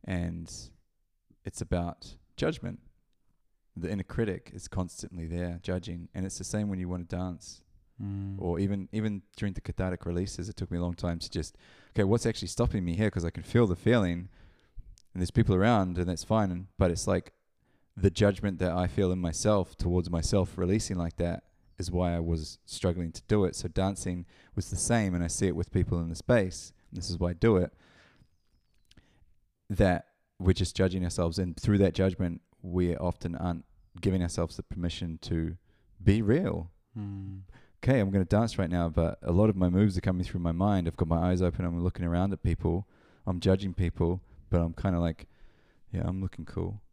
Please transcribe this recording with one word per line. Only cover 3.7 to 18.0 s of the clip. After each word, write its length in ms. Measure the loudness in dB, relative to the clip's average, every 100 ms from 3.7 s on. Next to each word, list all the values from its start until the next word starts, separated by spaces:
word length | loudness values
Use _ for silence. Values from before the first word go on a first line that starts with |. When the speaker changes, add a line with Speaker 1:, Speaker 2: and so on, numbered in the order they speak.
| -8
Speaker 1:
The 140 | -6
inner 140 | -4
critic 480 | -6 -2 -2 -4 -10
is 140 | -16 -8
constantly 580 | -6 -6 -8 -14 -10 -6
there 320 | -4 -4 -6
judging, 460 | -6 -6 -6 -12 -10
and 100 | -8
it's 140 | -8 -8
the 60 |
same 240 | -6 -4 -4
when 100 | -4
you 100 | -4
wanna 160 | -6
dance. 580 | -6 -6 -6 -8 -16 -20 _ _ _ _
Speaker 2:
Mm. 360 | -8 -6 -8 -4
Speaker 1:
Or 200 | -2 0
even, 280 | 0 -2 -4
even 300 | -4 -4 -4 -10 -6
during 180 | -6
the 60 | -6
cathartic 460 | -10 -4 -4 -2 -4
releases, 420 | -4 -4 -6 -10
it 80 | -8
took 140 | -6
me 80 | -4
a 20 |
long 120 | -4
time 240 | -4 -4 -4
to 100 | -6
just, 260 | -8 -8 -12 _ -20 _
okay, 140 | 0
what's 200 | 2 4 2
actually 220 | -4 -8
stopping 360 | 0 0 0
me 100 | -2
here? 160 | 2 0
'Cause 140 | 0
I 60 | -4
can 120 | -4
feel 240 | 0 4 4
the 100 | 4
feeling, 520 | 4 4 4 -2 -8 -16 -20 _ _ -18 -18 -20 _
and 80 | -4
there's 100 | 0
people 220 | 2 4 6
around, 420 | 6 4 2 0
and 100 | -2
that's 160 | -4
fine. 260 | 0 2 2
And, 160 | -2 -8 2
but 120 | 2
it's 160 | 2 0
like 240 | -2 -2 _ _ _ _ _ _
the 140 | 2